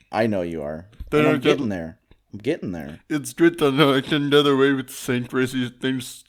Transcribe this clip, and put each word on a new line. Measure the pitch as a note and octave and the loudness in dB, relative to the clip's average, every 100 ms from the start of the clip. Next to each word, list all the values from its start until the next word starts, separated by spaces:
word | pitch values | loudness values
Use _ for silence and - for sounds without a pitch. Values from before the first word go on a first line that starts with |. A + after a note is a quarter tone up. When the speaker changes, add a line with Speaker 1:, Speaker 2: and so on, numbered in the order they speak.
| _ | _
Speaker 1:
I | G2+ A2+ | -2 0
know | G2+ | 0
you | F2 E2 | -4 -6
are. | D2 D#2+ F#2+ - - | -8 -10 -14 -18 -2
Speaker 2:
Then | D3 | 2
Speaker 1:
And | D3+ | 2
I'm | D3+ | 2
Speaker 2:
I | |
get | D3+ | 2
Speaker 1:
getting | D3 B2+ | 0 0
there. | F#2 E2 - _ _ _ | -4 -8 -12 _ _ _
I'm | G#2 | -8
getting | A2 E3 - | -4 -4 -6
there. | F2 C#2+ D#2 - | -8 -10 -16 -6
Speaker 2:
It's | D3+ B2 | -6 -6
good | - E3+ E3+ | 2 2 4
to | D3 | 2
know | C3+ D3 C3+ | 4 4 4
I | |
can | B2+ D#3 C#3+ | 0 -2 2
get | D3 C#3+ | 4 4
away | C3+ C3+ | 4 4
with | C#3 B2+ | 2 -4
saying | - - B2 B2 | -10 -4 -2 -2
crazy | C3 B2+ C3 A#2+ | -2 -2 -2 -6
things | - C3 C3 A#2+ - | -4 -4 -4 -8 -16